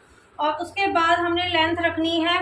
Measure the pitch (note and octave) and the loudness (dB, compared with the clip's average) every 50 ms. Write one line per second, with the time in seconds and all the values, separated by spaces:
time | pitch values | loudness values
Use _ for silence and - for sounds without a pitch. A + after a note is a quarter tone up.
0 | - - - - _ _ - - D4 D4+ D4+ F4 F4 - - G4 G4 G4 F#4+ E4 | -20 -20 -20 -20 _ _ -8 -4 -2 -2 -2 -4 -6 -8 -4 -2 0 0 2 2
1 | E4 E4+ E4+ F4 F4 F4 E4+ F4 F4+ F4+ F4 D#4+ D#4+ E4 E4 E4+ E4+ E4 E4 D#4+ | 4 4 2 2 2 0 0 -2 -2 0 0 0 2 0 0 0 -2 -2 0 0
2 | D#4+ E4 E4+ E4 D#4+ F4 F4 F#4 | -2 0 0 0 0 0 0 0